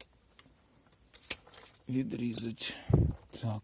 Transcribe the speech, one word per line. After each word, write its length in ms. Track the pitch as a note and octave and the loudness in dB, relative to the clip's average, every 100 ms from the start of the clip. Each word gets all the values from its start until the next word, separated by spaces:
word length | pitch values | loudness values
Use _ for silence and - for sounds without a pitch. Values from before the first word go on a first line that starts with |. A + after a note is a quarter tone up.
| - _ _ - - - _ _ _ _ _ - - - - - - - - | -20 _ _ -20 -20 -20 _ _ _ _ _ -4 2 2 0 -20 -20 -16 -4
відрізати. 880 | B2+ B2+ A2 A#2+ A2 A2+ A2 - - - - - - - - | -2 -2 -2 -2 -2 -2 -2 -4 -4 4 4 4 0 -12 -6
Так, 200 | A#2 G#2 | -4 -4